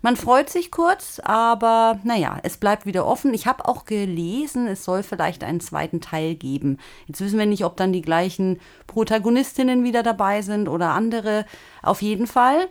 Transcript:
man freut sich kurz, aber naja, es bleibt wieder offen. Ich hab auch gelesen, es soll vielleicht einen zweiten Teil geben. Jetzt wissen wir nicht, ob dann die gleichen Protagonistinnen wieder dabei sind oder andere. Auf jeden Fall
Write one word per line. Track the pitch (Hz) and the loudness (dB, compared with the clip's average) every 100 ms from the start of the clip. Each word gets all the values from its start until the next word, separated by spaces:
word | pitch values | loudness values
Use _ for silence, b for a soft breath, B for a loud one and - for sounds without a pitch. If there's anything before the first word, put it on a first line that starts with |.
man | 220 | 0
freut | 247 - 254 285 | 0 4 4 4
sich | 359 349 | -4 -4
kurz, | - 339 381 - - | 0 2 2 -4 -8
aber | - 214 233 226 226 226 226 214 | 0 2 2 2 4 4 4 2
naja, | 208 233 147 - | 0 0 0 -2
es | 175 - | -8 -2
bleibt | 208 208 202 | 0 0 0
wieder | 185 | -2
offen. | - 262 277 | 0 2 0
Ich | 220 247 | 0 -2
hab | 269 - | -2 -2
auch | 240 | -2
gelesen, | - 214 196 170 170 233 294 254 240 | -2 -4 -2 -4 -4 -4 -4 -2 -4
es | 196 | -4
soll | - 185 | -2 -4
vielleicht | 202 - 160 165 | -4 -4 -4 -4
einen | 110 165 | -6 -6
zweiten | - 151 156 165 | -4 -6 -4 -6
Teil | - 160 160 160 | -6 -4 -4 -4
geben. | 131 139 143 139 B B B | -6 -4 -2 -4 B B B
Jetzt | 147 | -8
wissen | 202 214 | -2 0
wir | 208 | 2
nicht, | 202 | 0
ob | 180 - | -2 0
dann | 190 | 0
die | 185 | 0
gleichen | 160 165 185 180 190 180 B B - | 0 0 0 -2 -2 -2 B B -8
Protagonistinnen | 220 220 220 208 233 269 - 254 254 | -2 0 2 4 2 2 0 2 2
wieder | 247 233 | 2 2
dabei | 233 208 196 208 | 0 0 0 0
sind | 196 208 190 | -2 -2 -2
oder | 165 170 | 0 0
andere. | 160 226 226 214 214 214 B B B | 0 0 -2 0 -2 -2 B B B
Auf | - 202 | -2 0
jeden | 208 208 233 | 0 -2 0
Fall | - 247 294 370 | 4 4 4 0